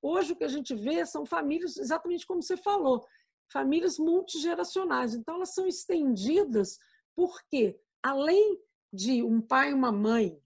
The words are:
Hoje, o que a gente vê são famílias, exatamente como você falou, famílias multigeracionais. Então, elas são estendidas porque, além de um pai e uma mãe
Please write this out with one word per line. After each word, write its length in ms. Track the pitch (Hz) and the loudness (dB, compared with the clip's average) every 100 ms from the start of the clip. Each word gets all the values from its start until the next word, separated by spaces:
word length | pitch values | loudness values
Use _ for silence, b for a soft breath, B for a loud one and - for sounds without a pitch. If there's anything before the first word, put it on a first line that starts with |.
Hoje, 300 | 277 349 311 | 0 0 0
o 40 | 349 | -2
que 80 | |
a 40 | 294 | -4
gente 260 | 277 269 | -4 -4
vê 320 | 233 214 330 339 | -4 -2 -2 -2
são 180 | - | -4
famílias, 540 | 294 339 294 320 349 370 | -4 -4 -2 -2 -4 -6
exatamente 480 | 262 320 349 349 - | -4 -2 -2 -6 -4
como 160 | 359 | -6
você 140 | - 359 | -4 -4
falou, 500 | - 403 294 247 b b b _ _ | 0 2 2 0 b b b _ _
famílias 480 | 277 269 311 349 - | -2 0 2 0 0
multigeracionais. 1160 | 320 349 370 330 311 339 349 370 381 254 247 | 2 2 0 -4 -2 -2 -2 -2 -2 0 -2
Então, 220 | 233 226 339 | -4 -6 -6
elas 180 | 370 | -6
são 120 | - 381 | -4 -4
estendidas 1080 | 349 - 349 285 214 202 330 403 220 190 - b b _ | -4 -2 0 2 0 2 2 2 2 0 -4 b b _
porque, 680 | - 359 - - 285 208 - _ _ | -2 -2 -2 -4 0 0 0 _ _
além 580 | 254 277 302 370 427 381 _ _ _ | -4 0 4 6 4 2 _ _ _
de 300 | 190 202 254 | -6 0 0
um 180 | 233 226 | 2 0
pai 300 | 226 262 285 | 2 2 2
e 40 | |
uma 160 | 277 247 | 2 2
mãe 480 | 208 214 233 202 156 | 2 2 2 0 -2